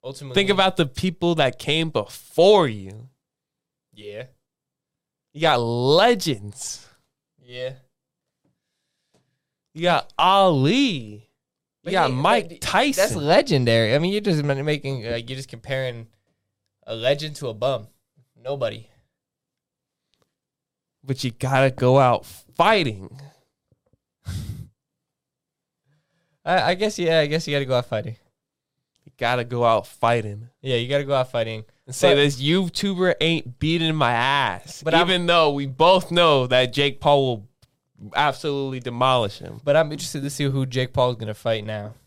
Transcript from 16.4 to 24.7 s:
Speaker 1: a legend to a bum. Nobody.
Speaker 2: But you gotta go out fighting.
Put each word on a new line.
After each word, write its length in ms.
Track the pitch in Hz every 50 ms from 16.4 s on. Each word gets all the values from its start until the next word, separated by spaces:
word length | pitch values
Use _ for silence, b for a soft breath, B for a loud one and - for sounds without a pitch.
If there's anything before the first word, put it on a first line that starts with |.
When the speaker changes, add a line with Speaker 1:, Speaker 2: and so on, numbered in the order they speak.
| _ _ _ _ _ _ _ _ _ -
Speaker 1:
a 80 | 117
legend 400 | 113 113 127 143 143 151 156 147 -
to 100 | 147 127
a 40 | 110
bum. 340 | 104 117 131 135 117 107 - _ _ _ _ _ _ _ _ _ _ 117
Nobody. 440 | 127 143 139 127 113 110 113 110 _ _ _ _ _ _ _ _ _ _ _ _ _ _ _ _ _ _ _ _ _ _ _ _ _ _ _ _ _ _ _ _ _ _ _ _ _ _ _ _ _ _ _ _
Speaker 2:
But 200 | 135 135 127 -
you 60 | 127
gotta 380 | 113 - - 131 135 131 135 135
go 300 | 131 - 127 127 127 139
out 260 | 135 127 120 - -
fighting. 840 | - - - _ _ _ - 165 202 220 208 165 127 104 98 95 - - 135 143 143 B B B B _ _ _ _ _ _ _ _ _ _ _ _ _ _ _ B B B B B B B B B